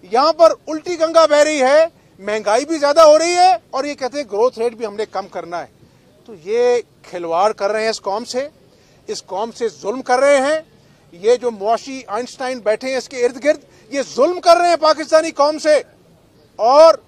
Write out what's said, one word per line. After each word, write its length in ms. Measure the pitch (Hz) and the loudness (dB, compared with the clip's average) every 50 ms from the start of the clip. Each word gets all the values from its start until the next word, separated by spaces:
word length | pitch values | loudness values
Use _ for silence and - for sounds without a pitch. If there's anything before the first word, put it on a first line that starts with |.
| - | -14
यहाँ 280 | 180 196 233 277 311 320 | -2 0 2 2 2 4
पर 180 | 320 339 320 285 - _ - | 4 4 4 4 2 _ -10
उल्टी 260 | 311 311 302 359 359 311 | -10 -8 -6 -8 -4 -4
गंगा 280 | 320 320 330 330 320 302 | -4 2 4 4 4 4
बह 140 | 294 294 294 | 4 2 2
रही 160 | 302 311 294 | 0 0 0
है, 260 | 254 254 277 311 320 330 _ _ _ _ _ _ | 2 4 4 4 2 2 _ _ _ _ _ _
महंगाई 460 | 190 208 208 220 208 208 208 240 294 | -8 -6 -6 -4 -2 0 0 0 0
भी 140 | 285 330 311 | -2 -4 -2
ज्यादा 240 | 285 285 294 330 330 | 0 0 2 4 6
हो 140 | 302 302 311 | 6 6 4
रही 160 | 320 339 349 | 2 0 0
है 280 | 349 359 370 370 320 _ _ - | 2 2 2 2 0 _ _ -8
और 120 | 254 285 | -8 -6
ये 100 | 294 285 | -6 -8
कहते 220 | - 269 247 254 285 | -8 -10 -8 -8 -8
हैं 100 | 285 208 | -10 -8
growth 280 | 202 202 226 254 247 220 | -4 -2 -2 -2 -2 -4
rate 180 | 226 240 226 | -6 -6 -6
भी 100 | 214 240 | -8 -12
हमने 200 | 214 202 208 220 208 | -12 -8 -8 -10 -8
कम 200 | - 190 202 180 | -8 -10 -10 -10
करना 300 | - 190 165 165 175 170 | -12 -14 -12 -10 -12 -12
है। 100 | 147 123 _ _ - _ _ _ _ _ _ _ _ - | -12 -14 _ _ -20 _ _ _ _ _ _ _ _ -20
तो 60 | 226 | -20
ये 460 | 175 147 185 220 240 247 247 247 240 - _ _ _ _ | -20 -10 -6 -2 0 0 0 0 -2 -4 _ _ _ _
खिलवाड़ 460 | - - 180 170 165 165 170 196 214 214 | -14 -12 -10 -6 -4 -2 0 0 0 0
कर 180 | - 202 202 | -2 -4 -4
रहे 120 | 208 220 220 | -2 -2 -2
हैं 80 | 226 | -4
इस 80 | 220 - | -6 -6
कौम 220 | _ 202 190 214 240 | _ -6 -6 -6 -8
से, 240 | - - 247 269 294 _ _ _ _ _ _ _ _ _ _ _ - | -8 -8 -8 -8 -8 _ _ _ _ _ _ _ _ _ _ _ -12
इस 140 | 214 - - | -12 -12 -12
कौम 280 | _ 185 185 214 233 214 | _ -8 -8 -8 -8 -8
से 160 | - 240 220 | -8 -8 -8
जुल्म 300 | 165 131 147 190 233 269 254 | -8 -8 -8 -8 -8 -8 -2
कर 160 | - 247 254 | -2 0 2
रहे 180 | 269 285 285 269 | 4 4 2 2
हैं। 260 | 262 285 311 311 320 _ _ _ _ _ _ _ _ _ - | 2 0 -2 -4 -6 _ _ _ _ _ _ _ _ _ -20
ये 220 | 170 180 220 247 240 | -4 0 0 0 0
जो 140 | 214 240 | 0 -6
मुआशी 520 | 226 202 190 214 233 208 - 277 262 262 240 - | -6 -4 -2 -2 -2 -2 -4 -10 -14 -14 -12 -10
आइंस्टाइन 500 | 196 220 254 247 - - 269 247 262 247 | -8 -8 -8 -10 -10 -10 -8 -8 -8 -6
बैठे 280 | 196 214 220 214 - 262 | -2 -2 -2 -2 -4 -6
हैं 80 | 262 254 | -6 -6
इसके 200 | 240 - - 254 | -8 -8 -6 -2
इर्द 180 | 240 247 247 262 | -2 -2 -2 -2
गिर्द, 220 | 220 285 311 302 - _ _ _ _ _ | -2 -2 -2 -2 -4 _ _ _ _ _
ये 120 | 247 277 254 | -8 -8 -8
जुल्म 340 | - - - 254 330 359 359 | -6 -2 0 0 0 0 0
कर 180 | - 359 339 349 | 4 4 4 4
रहे 120 | 349 349 | 4 0
हैं 80 | 339 302 | 0 2
पाकिस्तानी 520 | 311 311 311 277 320 254 320 311 320 330 302 | 2 0 0 0 -2 0 2 2 2 0 -2
कौम 240 | - 277 294 311 302 | 0 0 0 0 -2
से 240 | - 311 302 277 - _ _ _ _ _ _ _ _ _ _ _ _ _ _ - | 0 0 0 0 0 _ _ _ _ _ _ _ _ _ _ _ _ _ _ -2
और 420 | 202 233 269 294 320 330 311 - _ | 0 4 6 8 8 8 6 4 _